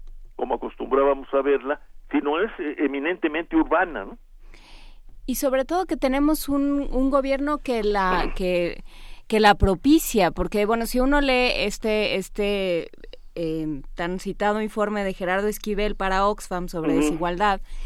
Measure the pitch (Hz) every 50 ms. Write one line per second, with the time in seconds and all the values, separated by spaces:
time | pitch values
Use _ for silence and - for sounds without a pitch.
0 | - - - - - - - - - 120 127 120 - 117 - - 110 110 123 135
1 | 139 139 139 139 131 - 139 139 135 143 143 131 120 135 147 - - - - -
2 | - - - 147 143 147 147 165 202 226 - - 175 151 143 - 151 135 135 139
3 | 139 165 185 180 - 160 151 165 170 - - 165 156 - 156 165 185 180 147 107
4 | 98 - 233 - - - - - - - - - - - - - - - - -
5 | - - - - - - 254 - - 269 247 262 262 - 320 359 381 339 320 254
6 | - 262 262 277 285 302 311 294 - - 277 285 277 285 285 285 277 - - 247
7 | 262 269 262 277 269 269 269 269 285 285 302 285 - - 247 226 208 208 208 202
8 | 190 185 185 175 180 - - - 196 180 180 175 175 170 - - - - - -
9 | - - - - - - 226 214 214 208 202 - - 196 190 - - 269 302 320
10 | - - - 220 185 160 131 - 185 185 - 208 208 202 226 226 233 220 - 247
11 | 254 269 285 294 294 269 254 254 247 247 - - 165 208 202 - - 226 214 214
12 | 214 - - 190 185 - - - 208 202 202 196 190 185 175 165 - - - -
13 | - - - - - - - - 170 160 160 160 156 156 151 135 135 - - -
14 | 175 170 180 190 - 196 180 - 208 208 208 220 220 214 - 220 208 208 214 208
15 | 202 190 185 - 196 175 185 196 202 214 208 - - 214 208 190 208 208 202 -
16 | 190 190 190 190 196 202 214 208 - - 190 180 175 180 - 175 160 156 139 139
17 | 151 151 160 156 - 175 175 175 208 208 196 190 - - - - -